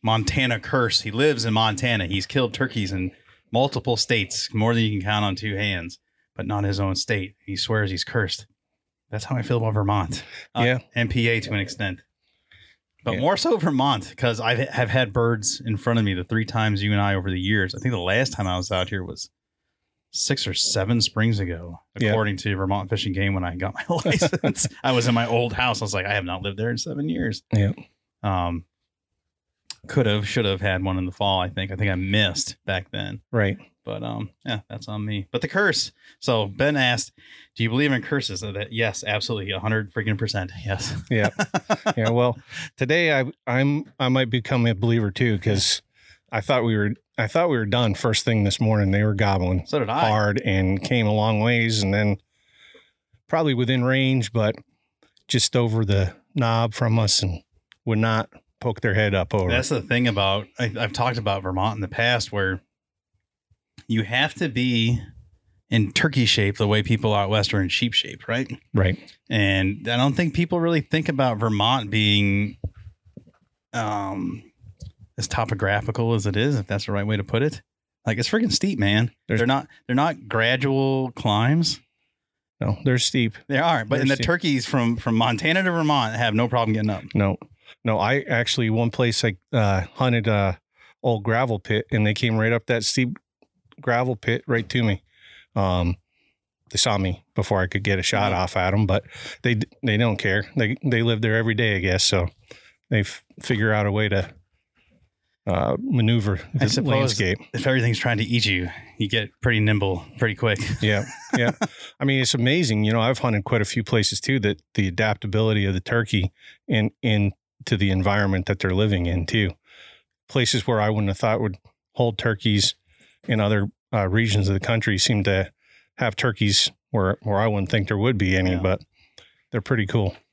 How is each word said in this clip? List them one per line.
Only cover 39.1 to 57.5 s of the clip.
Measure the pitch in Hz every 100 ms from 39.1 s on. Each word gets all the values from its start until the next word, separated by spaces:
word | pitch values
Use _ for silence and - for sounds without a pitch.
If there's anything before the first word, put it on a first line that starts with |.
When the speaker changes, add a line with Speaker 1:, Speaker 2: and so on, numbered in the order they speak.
| 104 - 113 98
Speaker 1:
a | 95
hundred | 107 110 101
freaking | - 104 104
percent. | 110 101 92 92
Yes. | - 98 - - -
Speaker 2:
Yeah. | 113 104 -
Speaker 1:
<laughs> | 190 175 - 214 220 -
Speaker 2:
Yeah. | 110
Well, | 117 123 117 - - - -
today | 127 160 170 143
I, | 127 - -
I'm, | 123 139 143 - _
I | 127
might | 131 127
become | 123 110 131 117
a | 101
believer | 117 117 104
too, | - 123 104
'cause | 110 98 - - _ _ - - _
I | 135
thought | - 131
we | 117 107
were, | 104 - _ -
I | 110
thought | 165 175
we | 131
were | 107
done | 120 117 95
first | 120 110
thing | - 113
this | 101 -
morning. | 110 107 98
They | 98
were | 107 104
gobbling | 104 98 90 92 -
Speaker 1:
So | 147
did | 110
I. | 127 113
Speaker 2:
hard | 107 104 104 113
and | 95 92 98
came | - 123 107
a |
long | 107 107 107
ways, | 113 120 113 110
and | 98
then | 101 104 98 _ _ _ _ - - _ _ _ _ _
probably | 165 156 123
within | 123 131
range, | 123 131 131 131 107
but | 117 107 - - _ _ _ _ _ -
just | 127 - 127
over | 120 110
the | 104 98 92 - _ 165
knob | 117 113 117 -
from | 117 113
us | 107 -
and | 92 85 _